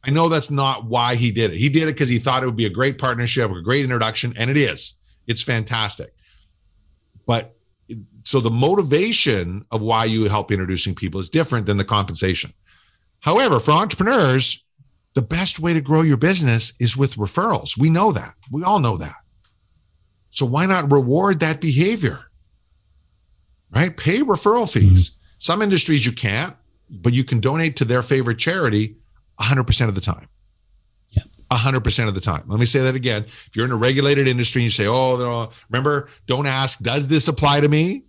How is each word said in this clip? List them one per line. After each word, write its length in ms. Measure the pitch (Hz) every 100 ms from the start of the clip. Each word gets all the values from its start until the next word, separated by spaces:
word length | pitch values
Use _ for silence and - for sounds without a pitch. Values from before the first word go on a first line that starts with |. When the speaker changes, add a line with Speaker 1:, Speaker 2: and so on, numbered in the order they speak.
Speaker 1:
I 80 | 131
know 180 | 151 165
that's 220 | 160 -
not 340 | 143 135 120 113
why 300 | 120 120 120
he 160 | 120
did 200 | 104 110
it. 60 | 82
He 120 | 135
did 180 | 147 156
it 100 | -
'cause 120 | 131
he 100 | 120
thought 240 | 131 127
it 20 | 127
would 100 | 113
be 120 | 110
a 20 |
great 300 | 92 135 -
partnership, 500 | 131 120 120 - 110
a 120 | 92
great 220 | 87 135
introduction, 500 | 135 120 110 110 120 117
and 140 | 117
it 60 | 143
is. 360 | 123 73 - - _ _ -
It's 160 | 117
fantastic. 720 | - 117 101 117 107 - - _ _ _ _ _ _ _ _ _ _ - -
But 300 | 117 110 _ _ _ _ 113 101 -
so 160 | - 135
the 120 | 113
motivation 1120 | 117 143 202 156 147 208 226 151 104 87 95 -
of 100 | 113
why 240 | 107 113 113
you 200 | 110 107
help 260 | 104 98
introducing 420 | 101 92 92 -
people 260 | 85 92 95
is 100 | 90
different 360 | 160 160 120 101
than 120 | 101
the 60 | 98
compensation. 680 | 107 92 85 95 90 - _ _ _ _ _ _ _
However, 380 | - 196 262 131
for 120 | 131
entrepreneurs, 920 | 151 208 - 190 254 147 131 127 - _ _ _ _ _ -
the 60 |
best 360 | 117 165 190 -
way 140 | 165
to 80 | 160
grow 200 | 135 156
your 140 | 160 131
business 560 | 156 190 139 113 - -
is 160 | 120 127
with 200 | 139 107
referrals. 640 | 101 - 214 156 - -
We 120 | 156
know 220 | 165 214
that. 240 | 123 - - -
We 120 | 139
all 160 | 180 208
know 180 | 120 87
that. 180 | 76 - _ _ _ _ _ _ _ _ _ _ _
So 160 | - 127
why 220 | 135 185
not 240 | 190 143
reward 480 | 143 123 147 196 165
that 200 | 160 151
behavior, 680 | 160 131 180 226 147 - - _ _ _ _ _ _ _ _ _ _ _ _ _ _
right? 240 | - 180 165
Pay 220 | 151 208
referral 520 | 277 185 208 233 214
fees. 380 | - 101 92 90
Speaker 2:
Mm-hmm. 100 | - _ _
Speaker 1:
Some 220 | - 180
industries 420 | 214 190 - 185 120
you 60 |
can't, 440 | 117 104 104 156 - _ _ _
but 240 | 98 117
you 100 | 123
can 160 | 127 120
donate 360 | 127 156 165 135
to 80 | 117
their 160 | 123
favorite 360 | 120 135 120 117
charity 600 | - 185 139 104 107 - _ _ _ -
a 40 |
hundred 220 | 107 131 117
percent 240 | - 113
of 60 | 98
the 60 |
time. 260 | - - - _ _ _ _ _ _ _ _
Speaker 2:
Yeah. 120 | - - _ -
Speaker 1:
A 60 | -
hundred 260 | 131 131
percent 260 | 113 - 113
of 60 | 95
the 60 |
time. 220 | 107 80 -
Let 120 | 104
me 60 | 120
say 160 | 139
that 140 | 131 131
again. 280 | 123 107
If 280 | 107 - - 107
you're 100 | 123
in 60 |
a 40 | 120
regulated 520 | 120 135 139 143 135
industry 340 | 123 117 127
and 40 | 120
you 40 |
say, 180 | - 104
"Oh, 300 | 123 131 123
they're 100 | 123
all," 260 | 120 110 - _
remember, 400 | 123 139 143 - - -
don't 200 | 135 143
ask, 320 | 131 135 -
"Does 280 | 110 135 135
this 200 | 156 -
apply 340 | 143 147 143
to 80 | 147
me?" 340 | 151 170 269